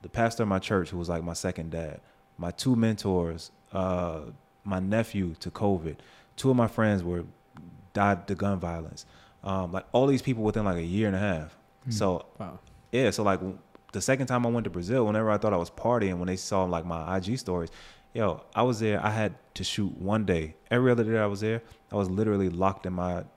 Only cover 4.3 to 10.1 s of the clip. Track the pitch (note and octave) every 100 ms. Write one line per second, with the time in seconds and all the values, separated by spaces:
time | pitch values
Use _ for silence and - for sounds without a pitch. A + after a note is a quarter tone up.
4.3 | - _ _ G2+ F#2+ F#2+ A2 A2+ G#2 F2+
5.3 | D#2+ - - G#2 F#2+ D#2+ C#2+ - - _
6.3 | - C3+ B2+ A2+ - A2 G2+ E2+ F2 F2
7.3 | - _ - - - - - G2+ G2 -
8.3 | F#2+ G2+ F#2+ F2 E2+ D#2+ - - - -
9.3 | _ - F#2+ F2+ F#2 - A#2+ C3+